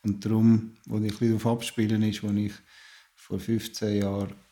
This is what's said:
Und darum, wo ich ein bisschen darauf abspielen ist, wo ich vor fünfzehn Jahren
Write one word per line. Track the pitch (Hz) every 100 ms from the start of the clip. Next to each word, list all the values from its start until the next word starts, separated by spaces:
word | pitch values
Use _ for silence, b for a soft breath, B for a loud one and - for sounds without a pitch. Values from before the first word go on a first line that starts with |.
Und | 104 101
darum, | 107 110 113 110 110 - -
wo | 110
ich |
ein | 107
bisschen | 101 117 110
darauf | 117 117
abspielen | - - 107 110
ist, | 107 101
wo | 107
ich | 101 104 - B B B B B _
vor | - 98
fünfzehn | 104 113 - - 107 104
Jahren | 98 98 98 - _